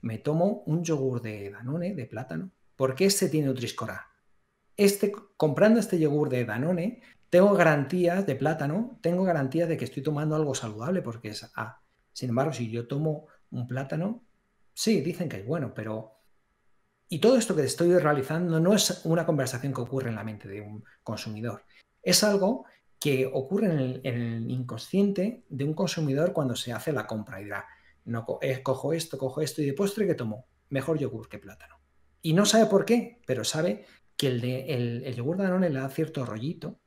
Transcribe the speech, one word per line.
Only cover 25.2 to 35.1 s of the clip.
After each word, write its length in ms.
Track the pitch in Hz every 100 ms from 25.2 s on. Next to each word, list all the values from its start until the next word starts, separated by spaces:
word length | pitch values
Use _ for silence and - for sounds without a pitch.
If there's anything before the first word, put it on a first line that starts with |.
| 202 247 -
de 160 | 131
un 100 | 143
consumidor 580 | 156 185 - 151 135 175
cuando 240 | 165 135 113
se 160 | 120
hace 200 | 113 -
la 140 | 139 107
compra 340 | 110 104 95
y 40 |
dirá, 220 | 101 101 - - _ _
"No 200 | - 117
co-, 140 | 110 -
eh, 200 | 143 127
cojo 300 | - 131 139
esto, 260 | 165 160 135
cojo 240 | 131 143
esto 180 | 156 -
y 60 | 143
de 60 |
postre, 320 | 135 196 - 190
¿qué 80 |
tomo? 320 | 156 110 110 - _ -
Mejor 280 | 135 127 156
yogur 300 | 127 110 113
que 100 | 104
plátano". 360 | 101 - - - _ _ _ _
Y 100 | 165
no 140 | 165 202
sabe 200 | 220 220
por 180 | 196
qué, 360 | - 233 - - -
pero 180 | 120
sabe 420 | 107 156 175 214 - - _ -
que 120 | 139
el 120 | 123
de, 260 | 123 127 127
el, 280 | 120 120 120
el 100 | 135